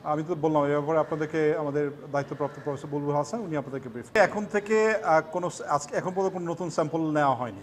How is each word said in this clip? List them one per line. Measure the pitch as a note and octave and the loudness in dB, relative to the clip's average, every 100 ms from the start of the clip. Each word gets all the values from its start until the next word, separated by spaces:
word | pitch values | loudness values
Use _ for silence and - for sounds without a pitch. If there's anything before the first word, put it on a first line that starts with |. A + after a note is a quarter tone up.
আমি | D3+ D3+ D#3+ | -2 -2 -2
তো | |
বললাম | E3+ D#3 D3+ | 0 2 4
এই | C#3+ | 4
ব্যাপারে | D3 C#3+ D#3+ | 2 2 2
আপনাদেরকে | D3+ D#3 D3+ D#3+ D3+ E3 | 2 -2 -2 2 2 2
আমাদের | D3 C#3+ D3 C#3 D3+ | 0 0 -2 -4 -4
দায়িত্বপ্রাপ্ত | C#3 C#3 C#3+ C#3 C#3+ | -4 -2 -4 -4 -4
প্রফেসর | C#3 C#3 D3 | -6 -6 -6
বুলবুল | D3 C#3+ | -4 0
হাসান, | D3 C#3+ A#3 | 0 0 -4
উনি | G3 D3+ | -4 -4
আপনাদেরকে | B2+ C3+ B2 | -4 -8 -8
ব্রিফ। | A#2 A#2 | -12 0
এখন | A3 F3+ G3+ G#3 | 4 4 2 -2
থেকে, | G#3 G3+ A3 A3 | -2 2 4 4
আহ, | A3 G3 D#3+ - | 2 4 4 4
কোনো | F3+ F3 | -4 -4
স-, | - | -6
আজকে | - D3 - G3+ | -2 -2 0 -4
এখন | F3 | -2
পর্যন্ত | F#3 F#3+ | -2 -2
কোনো | F3+ E3+ | -2 -6
নতুন | E3 F3 | -4 -2
স্যাম্পল | D#3+ D#3 E3 D#3+ | 0 0 0 0
নেওয়া | D3+ C#3+ | 4 4
হয়নি | A#2+ A#2+ G2 | 2 -2 -8